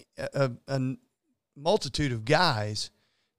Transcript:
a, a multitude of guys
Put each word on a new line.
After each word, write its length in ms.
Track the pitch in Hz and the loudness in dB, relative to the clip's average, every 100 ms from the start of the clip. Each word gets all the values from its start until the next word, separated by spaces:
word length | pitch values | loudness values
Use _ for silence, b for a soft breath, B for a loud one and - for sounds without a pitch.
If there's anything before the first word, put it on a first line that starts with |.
| - - | -16 -10
a, 340 | 90 143 135 117 - | -4 0 0 -2 -4
a 280 | 135 131 131 _ _ _ _ _ 143 | -2 -2 -4 _ _ _ _ _ -4
multitude 560 | 156 214 - - 147 | 0 0 0 -2 -2
of 140 | 117 110 | -2 2
guys 640 | 156 175 110 107 107 - _ _ _ _ | 4 4 2 -2 -6 -8 _ _ _ _